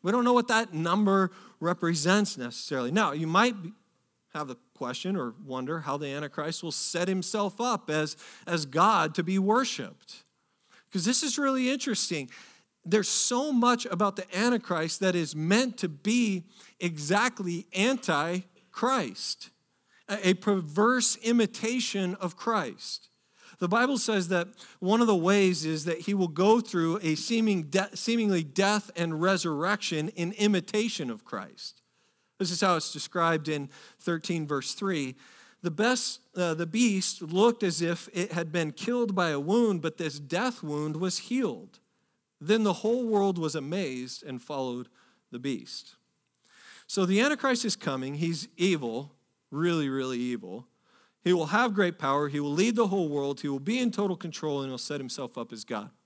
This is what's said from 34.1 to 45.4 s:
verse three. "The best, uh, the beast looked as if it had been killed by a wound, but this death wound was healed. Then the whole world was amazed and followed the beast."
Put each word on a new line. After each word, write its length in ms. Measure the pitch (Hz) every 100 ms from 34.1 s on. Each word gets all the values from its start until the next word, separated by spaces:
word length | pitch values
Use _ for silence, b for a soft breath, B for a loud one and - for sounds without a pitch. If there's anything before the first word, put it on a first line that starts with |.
| 170 - 170 151
verse 260 | 143 -
three. 420 | - 196 170 131 127 B B B B
"The 80 | 175
best, 520 | 151 226 247 - - _ 180
uh, 200 | 175 160
the 100 | 170
beast 560 | 214 240 196 - -
looked 400 | 165 180 226 233
as 220 | 196 151
if 260 | 170 170 -
it 180 | 180 175
had 200 | 170 170
been 200 | 170 156
killed 420 | - - 247 233
by 160 | 190 170
a 100 | 143
wound, 440 | 147 220 233 185
but 140 | 160 -
this 220 | 165 143
death 440 | 143 170 254 240
wound 320 | 156 147 151 156
was 240 | 185 -
healed. 580 | - 247 226 123 196 _ _ _ _ _ _ _
Then 240 | 147 220
the 100 | 208
whole 320 | 180 214 247 240
world 320 | 208 196 175
was 160 | 160
amazed 720 | 156 139 180 165 127 123 -
and 180 | 151 127
followed 480 | - 143 131 123 123 b b b b
the 80 |
beast." 600 | 120